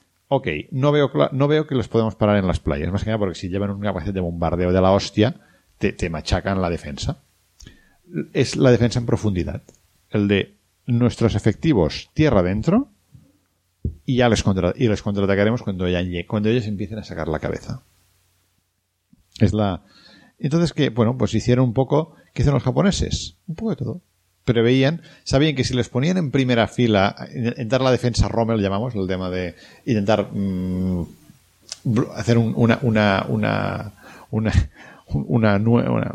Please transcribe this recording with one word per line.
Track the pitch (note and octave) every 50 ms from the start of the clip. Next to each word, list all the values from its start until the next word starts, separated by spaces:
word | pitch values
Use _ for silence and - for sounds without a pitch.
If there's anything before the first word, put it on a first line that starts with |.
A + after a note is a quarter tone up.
| _ _ _ _ _ _
ok, | C#3 C3+ C3+ - D#2 D2+ - -
no | - C3 C3 D3
veo | D3 D3 C#3+ C3
cla-, | - D3 C#3+ C#3+
no | - C3 C#3 C#3+
veo | D3+ D3+ D#3 D3+
que | C#3
los | B2+ A2+ -
podemos | - A#2 A2+ A2 G#2+
parar | - A#2 G#2 G#2 G#2
en | F#2+ F#2
las | E2+ D#2+
playas, | - - D#2 C#2+ D#2 F2
más | F#2 G2+ F#2
que | G#2
nada | A2 A2
porque | G2+ F#2+ E2
si | - - F#2
llevan | F2 G2 G2+ G2+
una | G2+ G2 G2+ G#2
capacidad | F#2+ F#2 D#2 G2+ G2
de | F#2+
bombardeo | F2+ E2+ E2+ E2+ E2+ D#2+ D#2+ E2+ F2+ F2+
de | F2+ F#2
la | F#2 F#2+
hostia, | G2 G2+ - - - - G#2 A2 - - _ _ _ _ _ _ _ _
te, | - G2+ G2
te | - - F2
machacan | E2 D#2+ - - - F#2 - - G2 F#2+
la | F#2 E2+
defensa. | E2+ D#2 - D2 D2 C#2 - - - - _ _ _ _ _ _ _ _ - - - _ _ _ _ _ _ _ - D#3+ - - -
Es | - C3 - -
la | E3 D3+ C3
defensa | B2 A2+ A#2 A#2+ - B2+
en | A#2+
profundidad, | A#2 - - - G#2+ G2 F2+ E2 D#2+ D#2+ C#3 - - _ _ _ _ _ _ _ _
el | - A2 G2+ G2+
de | G2+ G2 - - _ _ _ _ _ _ _ -
nuestros | A#2+ A#2+ B2 A#2 - - A2+ A2 G2+
efectivos | G#2 - A2+ G2 - - E3 D3+ G#2 E2 D2 - - - - _
tierra | - D#3 D3+ B2+ G2+
adentro | F2 F2+ F#2+ G#2+ - - F3 A#3 C#4 - _ _ _ _ _ - _ _ _ _ _ _ _ _ _ _ _ _ _ - - - _
y | - C3 A#2+
ya | B2 A#2+
les | A2 - -
contra-, | - G2 F#2 E2+ F2 F#2
y | - C3+ A#2
les | G#2 F#2+
contraatacaremos | - G#2 G2+ G2+ G2 F#2+ G2 G2 G2+ G#2+ A2+ B2 -
cuando | - G2 F2+ F#2 F2+
ya | F2+ F2
lle-, | F2+ F2+ F2+ F2 F2
cuando | - - G#2+ G#2 G#2+
ellos | A2+ B2+ G#2+ G#2
empiecen | G#2 F#2 G#2+ - G#2+ G#2+
a | -
sacar | - D#2+ - - D#2
la | D#2+ D#2
cabeza. | - F2+ E2 - - - - - - _ _ _ _ _ _ _ _ _ _ _ _ _ _ _ _ _ _ _ _ _ _ _ _ _ _ _ _ _ _ -
Es | - G2 F2
la, | G#2+ G#2+ G2+ F2+ E2 - _ _ _ _ - - - - _ _ _
entonces | - D3+ C#3 E3+ E3+ D#3 -
que, | - D3 B2
bueno, | A2 A#2+ A#2 A2 A#2+ B2+
pues | B2 G#2 -
hicieron | A2 - A2 B2 B2 C3
un | B2 G#2+
poco, | C3 C3+ B2+ C#3+ C#3+ D#3+ - - _ _ _ _
¿qué | -
hicieron | B2+ C#3+ C#3
los | C3+ -
japoneses? | B2+ A#2+ C3 E3 G3+ F3+ - - - - - - - - _ _ -
Un | D#3+
poco | - A3 A3+
de | F3+
todo. | - - A2 - F3+ - _ _ _ _ _ _ _ _
Preveían, | - A#2+ A#2 A2+ A#2 B2+ C3 C3 C3+ E3 E3 - - - - _
sabían | - C3 C3+ D3 D#3 D3
que | C3 B2+
si | - B2+
les | B2+ A#2 -
ponían | - B2 C3 E3 F#3 F#3
en | F3 C#3
primera | A#2 C3+ C3 B2+ B2 A2+ A2 F#2+
fila, | - - B2+ A#2 G#2+ G2 F#2+ G2+ - - - -
en, | - C#3+ A#2 A2+ B2 -
en | B2+ G#2+
dar | B2+ B2+
la | C3 C3
defensa | B2+ A#2 - B2 A#2 - - G2+
Rommel, | F#2+ A2+ A#2 A2 A#2 A2
llamamos, | G2 F#2+ F#2+ G2 A2+ B2+ B2+
el | G#2 F#2+ F2+
tema | F#2+ F2+ F#2 F#2
de | F2+ F2+ F2+ F2 E2+ - - - - - _
intentar, | - B2+ G#2+ G2+ G2 A2 G#2 G2 -
mm, | - G#2+ G2 G2 F#2 F2+ F#2 F#2 F#2 F#2 F#2 F#2 F#2 F2 E2+ - - - - - - _ _ _ _ _ _ _ - - _
bl-, | - A2 A2 - - -
hacer | - G#2+ - A#2 A#2
un, | A#2 A2+ -
una, | - A#2+ A2+ A#2 A2
una, | - B2 A2 G#2+ G#2+ G#2 G2 G2 G2+ -
una, | - G#2+ G#2 G#2+ G#2+ G#2 G2+ G2 G2 F#2+ G#2 G#2 - - - - - - - _
una, | - A2 A2 G#2+ F#2+ - - - - - - - - - _ _
una | - C#2+ C#2 - - A#2+ A2 G#2+ G2+ G2
nue-, | G#2 A2+ A#2 A#2 - B2
una, | A#2+ A2 - -